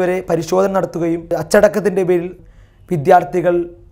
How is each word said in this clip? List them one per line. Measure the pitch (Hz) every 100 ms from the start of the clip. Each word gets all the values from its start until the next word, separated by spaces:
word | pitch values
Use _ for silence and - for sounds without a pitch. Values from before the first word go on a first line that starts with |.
വരെ | 180 185 185
പരിശോധന | 165 165 185 196 190
നടത്തുകയും | 170 175 165 170 165 165
അച്ചടക്കത്തിൻ്റെ | 156 208 202 180 196 185 180
പേരിൽ | 180 175 - - - - _ -
വിദ്യാർത്ഥികൾ | 180 139 180 170 185 170 175 170 - -